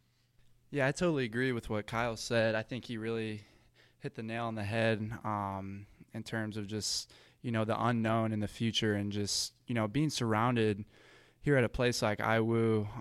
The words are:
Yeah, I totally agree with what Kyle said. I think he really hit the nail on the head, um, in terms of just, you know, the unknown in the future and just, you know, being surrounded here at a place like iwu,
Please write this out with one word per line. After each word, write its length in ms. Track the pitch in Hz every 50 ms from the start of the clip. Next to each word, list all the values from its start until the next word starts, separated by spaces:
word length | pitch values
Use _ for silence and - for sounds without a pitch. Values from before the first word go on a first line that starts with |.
| _ _ _ _ _ _ _ _ - - - _ _ _
Yeah, 160 | - 143 131
I 40 | 135
totally 320 | 143 - 185 175 160 139 131
agree 300 | 113 107 120 127 131 123
with 160 | 117 - -
what 180 | 113 107 104
Kyle 300 | - - 113 120 120 113
said. 360 | 104 - - 120 117 110 110 110
I 100 | 110 110
think 220 | - 131 117 -
he 120 | - 123
really 480 | 110 110 113 113 113 110 110 107 104 101 - _ _ _ _ _ _ - _ _ _
hit 140 | - 139 -
the 100 | - 113
nail 220 | 110 113 117 120
on 100 | 113 113
the 80 | 110 101
head, 460 | 98 113 113 113 113 113 101 110 110 117 - -
um, 600 | 107 107 104 101 98 98 95 95 98 98 98 101 - - - - - -
in 80 | 113
terms 360 | 110 - - 113 110 107 101
of 100 | 110 104
just, 420 | 98 107 107 98 - - - - - - - - - _ _
you 100 | - 127
know, 120 | 113 110 110
the 180 | 107 110 107
unknown 520 | 110 117 123 113 110 110 113 113 110 110 110
in 80 | 107
the 60 | 104
future 480 | 101 - - 117 113 104 - 117 110 104
and 160 | 104 101 101
just, 420 | 101 104 101 98 - - - - - _ _
you 60 | - 123
know, 140 | 117 107
being 220 | 104 104 139 156 151
surrounded 720 | - - 123 113 110 107 113 123 123 117 110 107 104 98 107 - - - - - - - - _ _ _
here 160 | - 147 143
at 80 | 135 120
a 60 | 110
place 320 | - - 127 123 120 -
like 180 | 123 107 104 98
iwu, 680 | 104 110 113 113 110 113 117 117 113 113 110 110 104 104 104 120